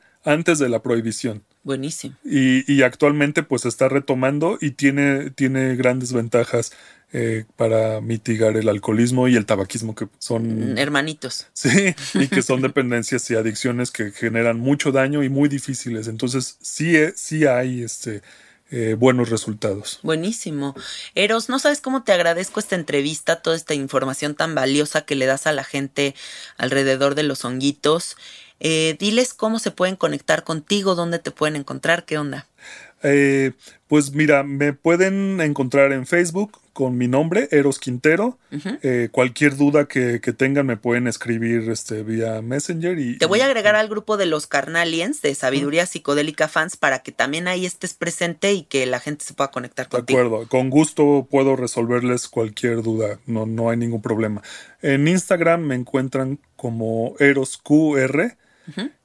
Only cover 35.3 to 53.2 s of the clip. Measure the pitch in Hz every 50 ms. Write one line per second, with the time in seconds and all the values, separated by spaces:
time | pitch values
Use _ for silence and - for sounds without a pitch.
35.3 | 190 180 160 151 143 - 135 123 139 139 139 139 139 131 127 - 170 175 180 170
36.3 | 160 190 208 208 - - _ _ - - 135 127 123 123 123 123 127 139 160 165
37.3 | 175 214 269 - 160 147 139 143 135 - - 131 123 123 - 151 160 175 214 254
38.3 | 247 _ _ - - 147 - 190 254 359 - 135 127 120 120 113 - 135 127 127
39.3 | 123 - 147 147 135 135 143 143 143 151 147 - - 135 127 120 120 113 - -
40.3 | 113 - 131 135 139 143 139 131 117 104 - 123 120 120 123 120 110 - - 117
41.3 | 117 113 117 117 117 117 110 113 113 - - - 117 107 107 110 113 113 113 113
42.3 | 113 110 113 113 127 147 - - 175 160 165 175 185 160 135 120 120 - 160 165
43.3 | 196 226 262 277 269 226 202 208 208 214 214 208 214 208 - - 214 202 190 170
44.3 | 156 156 - - - 143 135 143 165 170 170 165 165 165 165 233 302 - - 147
45.3 | 135 - - 127 135 139 139 143 147 165 175 - - 165 - - 143 147 147 156
46.3 | 151 - 156 151 - 165 156 185 - - - 143 131 131 - - - - 120 135
47.3 | 147 165 175 180 185 180 185 180 - - - 175 - - 170 165 - - 180 170
48.3 | 170 - - 202 202 185 147 - - 135 131 127 127 123 - 147 151 147 - -
49.3 | - - 143 135 - 127 123 123 - - 127 - - 123 120 120 131 127 123 117
50.3 | 110 107 117 117 - 127 127 135 131 147 160 - - - 147 143 143 139 127 -
51.3 | - 139 135 135 135 127 123 117 - 123 117 113 123 123 123 123 123 123 - -
52.3 | - 123 113 110 107 - - 123 117 117 110 113 110 110 110 104 104 -